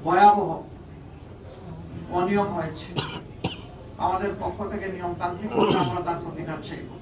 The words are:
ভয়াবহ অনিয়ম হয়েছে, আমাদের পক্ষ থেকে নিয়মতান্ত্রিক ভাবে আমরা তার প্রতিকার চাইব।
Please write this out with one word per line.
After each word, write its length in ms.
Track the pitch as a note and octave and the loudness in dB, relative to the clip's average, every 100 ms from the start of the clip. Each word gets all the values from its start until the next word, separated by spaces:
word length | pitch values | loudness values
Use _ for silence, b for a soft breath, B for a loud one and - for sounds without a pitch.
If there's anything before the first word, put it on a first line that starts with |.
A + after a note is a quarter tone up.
ভয়াবহ 580 | D#3+ F#3 G#3 G3+ F3+ - - - - - - - - - - - - - - E3+ E3 | 4 10 10 10 2 -2 -8 -14 -16 -16 -16 -16 -16 -16 -16 -14 -12 -12 -10 -10 -4
অনিয়ম 380 | F3 F#3 G3+ G3 | 0 4 4 4
হয়েছে, 400 | E3+ D#3 D#3 - - - - - - - - - - - - | 0 -4 -6 -4 -4 -4 -8 -10 -6 -4 -4 -12 -14 -14 -2
আমাদের 320 | F3+ F#3 G3+ F3+ | 0 2 0 -2
পক্ষ 180 | F#3+ F3 G3+ | -4 -4 -4
থেকে 220 | G#3 F#3+ | -4 -4
নিয়মতান্ত্রিক 580 | F3+ F3+ E3+ F3 F3+ G#3+ | -4 -4 -2 -4 -2 -2
ভাবে 280 | - G#3 F#3 | 4 6 6
আমরা 220 | C3+ - | 4 0
তার 160 | - - | -2 -2
প্রতিকার 320 | E3 - D#3 D#3 | -4 -6 -6 -6
চাইব। 260 | - D#4 - - | -8 -10 -10 -14